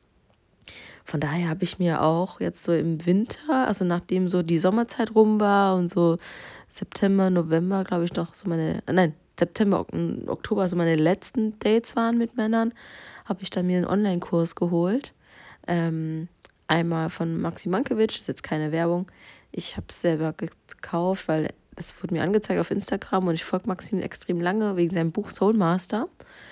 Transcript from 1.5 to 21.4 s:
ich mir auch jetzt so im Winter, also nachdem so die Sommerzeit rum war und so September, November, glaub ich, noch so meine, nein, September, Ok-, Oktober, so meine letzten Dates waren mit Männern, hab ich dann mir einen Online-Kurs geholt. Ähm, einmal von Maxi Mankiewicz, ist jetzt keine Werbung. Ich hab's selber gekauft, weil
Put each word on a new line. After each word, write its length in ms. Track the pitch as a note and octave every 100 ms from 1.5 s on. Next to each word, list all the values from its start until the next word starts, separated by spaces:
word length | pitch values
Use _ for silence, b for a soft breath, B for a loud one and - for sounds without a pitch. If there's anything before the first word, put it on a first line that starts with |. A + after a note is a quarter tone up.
| D#3+
ich 180 | F3 -
mir 220 | F3 D#3+
auch 380 | D#3 E3 F#3 -
jetzt 220 | F3 F3
so 100 | -
im 320 | E3 E3 D#3+ E3+
Winter, 600 | F#3+ A3 - D4+ C4+ B3+
also 180 | G#3
nachdem 440 | F3+ F3 - F#3 F#3
so 140 | F3+
die 160 | E3 E3+
Sommerzeit 560 | E3 G#3+ A#3 - A3 A3+
rum 240 | G#3+ G#3+
war 360 | G#3 G3+ G3 F#3
und 120 | F3
so 300 | - E3+ E3 B B B B B
September, 600 | - - - G3 G3 F#3+
November, 540 | F3+ D#3+ E3 F3+ G3
glaub 200 | F#3 F3+
ich, 120 | F3
noch 200 | - E3+
so 140 | - F3+
meine, 360 | E3 D#3+ - -
nein, 280 | F3+ F3 D3+ _ -
September, 440 | F3 - G3+ F#3+
Ok-, 480 | - E3 E3+ - -
Oktober, 400 | - - G#3 F#3
so 80 | F3
meine 180 | E3+
letzten 640 | D#3+ D#3 F#3+ - - G#3+ G#3+
Dates 380 | G#3 A3 A#3 -
waren 220 | A3+ A#3
mit 180 | A3+ -
Männern, 360 | A3 A3+ A3+ - B B B B
hab 180 | B F#3+
ich 80 | F#3
dann 160 | - F3+
mir 120 | F3+
einen 80 | F3+
Online-Kurs 680 | G3 G#3 F3+ - E3+ E3
geholt. 580 | - F3 F3 F3 A#3 - - B B B B -
Ähm, 600 | F3 E3 E3 D#3+ D#3+ E3+ _ - _ -
einmal 400 | D#3+ E3+ E3 E3
von 320 | - E3 E3
Maxi 280 | E3+ E3+ -
Mankiewicz, 500 | F3+ C#4+ A3+ A3 -
ist 100 | -
jetzt 160 | -
keine 260 | - D#3 D#3
Werbung. 400 | D#3+ E3+ F3 F#3 B B B B
Ich 260 | - - -
hab's 240 | - -
selber 320 | F3 D#3+ D#3+
gekauft, 920 | D#3 E3 - - - - E3+ F3+ F#3+ -
weil 220 | D#3